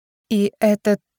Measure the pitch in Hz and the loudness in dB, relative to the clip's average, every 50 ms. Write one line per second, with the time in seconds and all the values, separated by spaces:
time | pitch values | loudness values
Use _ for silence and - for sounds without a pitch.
0 | _ _ _ _ _ - 226 202 202 196 - - - 214 208 - - 208 202 - | _ _ _ _ _ -4 -2 -2 -2 -2 -2 0 0 0 0 0 0 -2 -2 -2
1 | _ _ _ | _ _ _